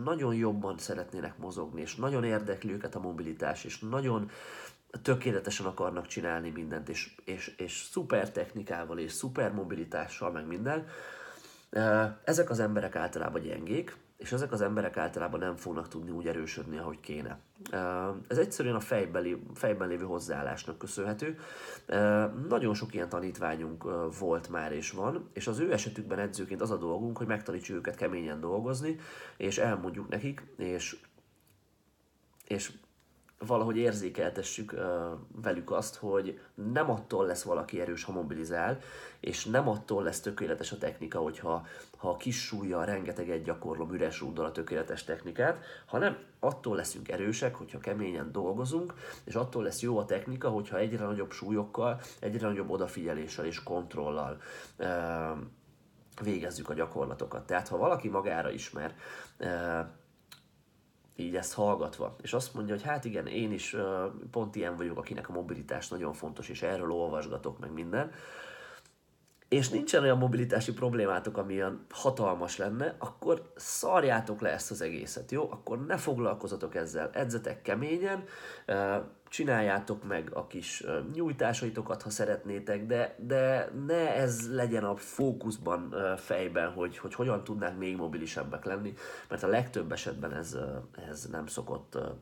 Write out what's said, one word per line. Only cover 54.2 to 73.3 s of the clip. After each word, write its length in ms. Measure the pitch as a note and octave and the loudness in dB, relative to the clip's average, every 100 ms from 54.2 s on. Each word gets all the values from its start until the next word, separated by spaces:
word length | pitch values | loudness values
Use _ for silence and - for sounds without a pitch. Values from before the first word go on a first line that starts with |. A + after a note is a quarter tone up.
| C2+ C#2 - - - - | -2 -4 -10 -14 -14 -4
ö, 100 | F2+ F2 E2+ E2 D#2+ D#2 C#2 - - - _ - - - | 0 0 0 0 0 -2 -6 -14 -20 -20 _ -20 -20 -6
végezzük 480 | G#2+ F#2 E2+ E2+ D2+ | -2 0 -2 -4 -4
a 40 | |
gyakorlatokat. 720 | D2+ E2 - C2+ C#2 - A#1+ - | -2 0 0 -2 -2 -4 -6 0
Tehát, 220 | F2+ - | 0 2
ha 100 | F2+ | 2
valaki 320 | D3+ F3 A2 | 4 4 2
magára 420 | G2 G2 D#2+ D2+ | 2 2 2 0
ismer, 440 | - - D2 D#2+ - - - - - | -2 -6 -6 -6 -6 -12 -14 -14 -6
ö, 420 | F2 F2 F2 E2 E2 - - _ _ - _ _ _ _ _ _ _ - | -2 0 2 0 -2 -8 -20 _ _ -20 _ _ _ _ _ _ _ -8
így 200 | F2 F2+ | -4 -2
ezt 180 | - | -2
hallgatva, 640 | - G#2 F#2+ C#2+ - - - | 4 4 4 0 -2 -4 -4
és 120 | - | -2
azt 200 | A#2+ B2+ | 0 0
mondja, 200 | A#2+ G#2 | -2 -2
hogy 100 | G2+ | 0
hát 220 | D3 D3 A#2+ | 0 -2 -2
igen, 220 | G2 C#2+ | -2 -2
én 240 | A2 A2 | 0 0
is, 220 | G2+ - | 0 -2
ö, 320 | A2 G2 F#2+ F#2+ - B2 | -2 0 0 0 -4 -4
pont 240 | A#2+ G#2+ G#2 | -2 -2 -2
ilyen 200 | F2 E2+ | -2 0
vagyok, 220 | F2 E2 | -2 -2
akinek 320 | E2+ - - | -4 -6 -4
a 40 | |
mobilitás 540 | F2 F2 E2+ C#2+ C2 - | -4 -4 -6 -4 -4 -4
nagyon 260 | F3+ D2+ | -4 -4
fontos, 360 | D#2 D#2 - - | -4 -6 -6 -8
és 120 | D#2 | -2
erről 300 | F2 F#2+ E2+ | 0 0 0
olvasgatok, 680 | E2+ E2+ D2+ D2+ - - C2+ | 0 2 0 -2 -4 -4 -6
meg 120 | D2+ | -6
minden, 400 | D#2+ E2+ G#2+ D#3 - - - - - - - - _ _ _ _ _ - | -6 -2 0 0 -6 -14 -14 -14 -14 -16 -18 -20 _ _ _ _ _ 2
és 200 | C3+ B2+ | 4 4
nincsen 340 | A2 - D#3+ | 2 4 6
olyan 140 | C#3 B2+ | 8 8
mobilitási 560 | B2+ A#2 B2 A2 A#2 | 6 4 4 2 2
problémátok, 640 | A2+ B2 A#2 G2 F#2+ G#2+ G#2 | 0 2 4 4 2 0 -2
ami 180 | G2 F#2+ | 0 0
olyan 300 | F#2+ F#2+ - | 0 -2 -8
hatalmas 680 | - C3+ B2+ G2+ F2 F2 - | 0 2 4 2 2 0 -2
lenne, 380 | G2 A2+ D#3 - | 0 0 0 -2
akkor 540 | A#2+ - - | -8 -2 2